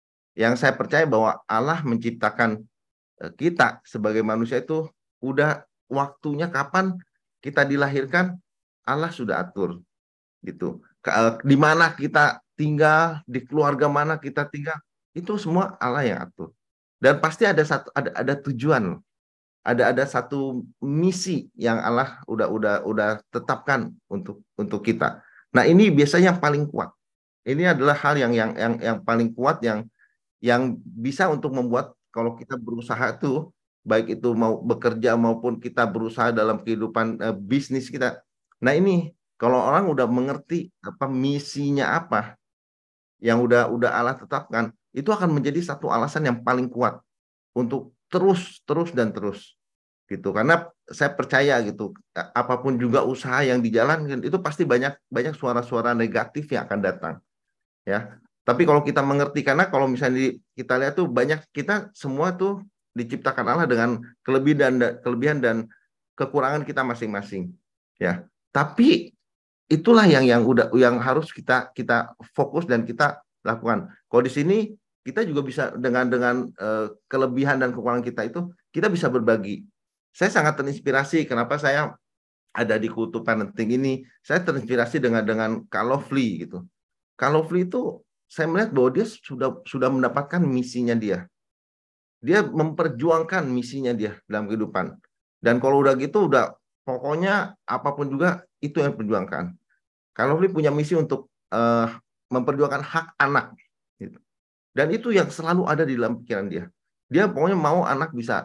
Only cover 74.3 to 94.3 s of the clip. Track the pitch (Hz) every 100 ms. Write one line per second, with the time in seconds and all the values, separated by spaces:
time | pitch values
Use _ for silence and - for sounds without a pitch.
74.3 | 143 156 214 214 - _ _ 123 160 202
75.3 | 143 143 156 131 - 127 127 127 123 123
76.3 | 123 - - 107 110 107 - - 135 127
77.3 | 123 139 135 127 117 113 123 123 120 110
78.3 | 175 175 - _ 160 208 175 147 123 113
79.3 | 107 98 98 - _ _ _ _ - 185
80.3 | 190 156 151 139 139 143 135 139 165 143
81.3 | 117 120 143 143 143 147 - _ _ _
82.3 | _ _ - 113 107 110 113 110 117 117
83.3 | 110 98 - 110 127 135 131 - _ -
84.3 | 175 180 139 113 123 120 156 123 113 107
85.3 | 110 110 113 - 98 117 139 139 135 117
86.3 | 82 80 90 90 _ _ _ _ - 131
87.3 | 156 160 180 180 247 - - _ _ _
88.3 | - 160 180 220 139 127 151 226 - -
89.3 | 127 131 - - 127 127 131 123 131 143
90.3 | 180 147 127 123 123 120 113 107 90 -
91.3 | _ _ _ _ _ _ _ _ _ 120
92.3 | 208 185 160 156 151 156 120 165 160 160
93.3 | 185 139 123 120 139 123 117 107 104 -